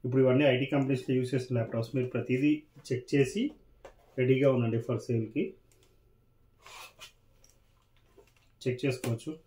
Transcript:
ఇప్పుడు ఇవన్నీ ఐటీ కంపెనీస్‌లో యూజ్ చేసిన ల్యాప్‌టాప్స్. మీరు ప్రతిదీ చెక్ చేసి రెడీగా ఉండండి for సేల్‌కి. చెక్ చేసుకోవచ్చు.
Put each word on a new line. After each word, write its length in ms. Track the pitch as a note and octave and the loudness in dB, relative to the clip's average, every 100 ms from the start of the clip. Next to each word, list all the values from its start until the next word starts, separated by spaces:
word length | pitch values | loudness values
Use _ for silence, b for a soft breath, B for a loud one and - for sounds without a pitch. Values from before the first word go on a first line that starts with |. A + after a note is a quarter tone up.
ఇప్పుడు 160 | C3 C3 | 0 4
ఇవన్నీ 220 | B2+ B2+ | 4 6
ఐటీ 220 | D3 B2 C3 | 4 4 2
కంపెనీస్‌లో 480 | D3 C3+ C3 - | 0 0 -2 0
యూజ్ 200 | B2+ B2 | 0 0
చేసిన 200 | C3+ - | -2 -2
ల్యాప్‌టాప్స్. 380 | A#2+ A2 A2+ A2+ | -2 -2 -4 -4
మీరు 140 | C3+ B2 | -2 -2
ప్రతిదీ 440 | A#2+ - B2+ D3 D3+ - - | -4 -2 0 2 0 -4 -20
చెక్ 220 | - B2 - | -6 -6 0
చేసి 360 | C#3+ C3 G3+ C4+ - _ _ - _ _ - | 2 2 0 -4 -6 _ _ -20 _ _ -2
రెడీగా 340 | B2+ C3 C#3 | 2 4 4
ఉండండి 260 | B2 A#2 A2+ | 4 0 -2
for 200 | - A2+ | -2 -6
సేల్‌కి. 460 | - A#2 A2 - - - _ _ _ _ _ _ _ _ _ _ - - - _ - _ _ _ _ _ _ _ _ _ _ - _ _ _ _ | -2 -2 -2 -4 -6 -8 _ _ _ _ _ _ _ _ _ _ -20 -20 -20 _ -20 _ _ _ _ _ _ _ _ _ _ -20 _ _ _ _
చెక్ 180 | C3 B2 | -6 -2
చేసుకోవచ్చు. 500 | C#3 B2 B2 A#2 D#3 D#3 | -2 -2 -4 -4 -6 -12